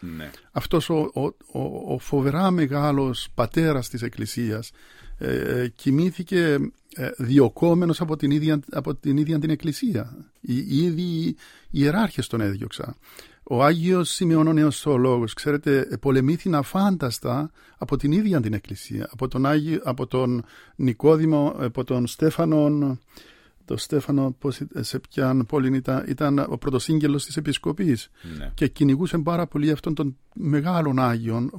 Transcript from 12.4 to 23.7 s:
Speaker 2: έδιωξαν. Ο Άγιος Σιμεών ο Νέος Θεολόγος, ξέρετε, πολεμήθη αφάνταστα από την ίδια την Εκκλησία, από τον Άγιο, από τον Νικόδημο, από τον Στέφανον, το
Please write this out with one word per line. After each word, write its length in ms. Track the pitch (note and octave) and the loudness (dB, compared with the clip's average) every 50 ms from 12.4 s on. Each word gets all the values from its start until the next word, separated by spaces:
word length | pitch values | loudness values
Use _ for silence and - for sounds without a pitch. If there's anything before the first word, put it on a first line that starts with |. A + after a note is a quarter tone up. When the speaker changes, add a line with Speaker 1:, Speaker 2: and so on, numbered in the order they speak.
Speaker 2:
έδιωξαν. 560 | G#2+ G2+ G2 G2+ A2 G#2 - - - - - - _ - - - - - - _ - - | -2 -2 -2 -4 -6 -10 -10 -10 -10 -10 -10 -14 _ -20 -20 -20 -20 -20 -20 _ -8 -2
Ο 160 | B2+ A#2+ C#3 | 0 4 4
Άγιος 460 | D3 E3+ E3 D#3+ F3+ F#3 F3+ E3 - | 4 4 4 2 2 2 2 2 0
Σιμεών 360 | - - F#3+ E3 D#3+ D#3+ D#3 | -2 0 2 2 4 4 4
ο 60 | E3 E3 | 4 4
Νέος 280 | D3+ D3+ D3+ C3 - | 4 4 4 2 0
Θεολόγος, 520 | - D3+ C#3 B2 B2 C3 B2 A#2+ A#2 G#2+ - | 0 0 2 4 4 4 2 2 0 -2 -6
ξέρετε, 640 | - - D3 D3 D3 - D3+ C#3 C3+ - - - - | -6 -2 -2 -2 0 2 2 2 2 2 0 -4 -4
πολεμήθη 500 | - C#3 C3 C3+ B2+ C#3 E3+ D#3+ - G3 E3 | 0 2 2 4 4 2 2 0 0 0 0
αφάνταστα 960 | D3 C3+ - - F#3+ G3 G3+ F#3+ E3 C#3+ B2 - - - B2 A#2+ C#3 D3+ E3 - _ - - _ - | 0 0 0 0 2 2 2 2 0 -2 -4 -4 -4 -4 -2 -2 -2 -4 -6 -8 _ -20 -20 _ -12
από 180 | D3+ - C#3+ | -6 -2 -2
την 160 | B2 - C#3+ D#3 | 0 0 2 2
ίδια 280 | G3+ G#3+ G#3 F3+ C#3+ | 2 2 2 2 2
την 120 | A2 G#2+ G#2+ | 0 0 -2
Εκκλησία, 560 | G2 - - G2+ - - - A2 G#2 G#2 - | -4 -6 -8 -12 -12 -12 -10 -8 -8 -8 -10
από 180 | - A#2 C3 B2+ | -8 -6 -6 -4
τον 180 | - B2 C3+ | -2 0 0
Άγιο, 340 | C#3 D3+ D3+ D3 D#3+ D#3 - - | 2 2 2 0 0 -4 -4 -2
από 220 | C3 B2 B2+ C3 | -4 -4 -4 -4
τον 380 | - - C3 B2+ B2 B2 A#2+ A2+ - - - - - _ | -4 -2 0 0 0 0 -2 -4 -8 -14 -20 -20 -16 _
Νικόδημο, 800 | - C3+ B2+ A2+ - - D3 D#3+ D#3 D#3+ D#3+ D#3 D3 C#3+ C#3+ - - | -2 0 0 0 4 4 4 6 6 4 2 2 2 2 0 -2 -2
από 260 | C#3 A#2+ A#2 C3+ B2 | -4 -4 -4 -4 -4
τον 220 | - C3 B2 B2 | -2 -2 -2 -2
Στέφανον, 920 | A#2 - - D#3 D#3 - - E3+ D#3+ D#3 D3+ D3 D3 D3+ D3 C#3+ C#3 B2+ - _ _ _ - - - - _ _ _ _ _ _ | -2 -2 0 0 0 2 2 0 2 4 4 4 4 2 2 0 -2 -2 -6 _ _ _ -20 -20 -20 -20 _ _ _ _ _ _
το 120 | - | -6